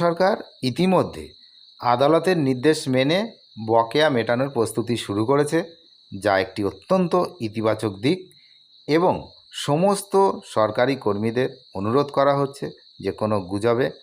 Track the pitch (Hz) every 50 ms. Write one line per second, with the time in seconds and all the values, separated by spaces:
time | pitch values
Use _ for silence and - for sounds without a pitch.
0 | 165 170 170 - 185 190 220 - - - - _ - 127 123 - 175 185 185 160
1 | 117 87 71 78 76 71 - - _ _ _ _ - - _ - - 120 123 120
2 | 139 147 160 165 165 180 185 165 143 131 135 123 120 151 156 151 - 139 127 127
3 | 131 143 165 190 226 226 - - _ _ _ 110 110 110 113 113 117 117 - 147
4 | 156 156 139 117 110 120 120 120 135 139 139 120 110 104 - 123 110 113 120 110
5 | - - 101 104 110 120 139 143 147 147 160 165 170 - - - _ _ _ _
6 | _ _ - 98 95 104 98 95 95 92 - - 101 95 - - - - 185 190
7 | 180 170 - 180 175 - - - 120 107 101 113 107 110 110 110 113 107 95 98
8 | 107 139 185 185 - - _ _ _ _ _ _ _ _ _ _ _ - 147 165
9 | 180 175 113 82 71 - - _ _ _ - - - - 143 160 180 202 202 202
10 | - - - 196 196 190 196 202 - - - 110 107 104 107 127 123 131 139 123
11 | - 107 101 101 107 113 113 123 131 131 - - - _ - 95 98 107 117 143
12 | 143 143 - 143 139 143 143 139 139 135 139 - 147 151 - - _ _ _ -
13 | 92 98 95 - 107 107 107 101 90 90 98 101 104 117 117 117 135 156 - -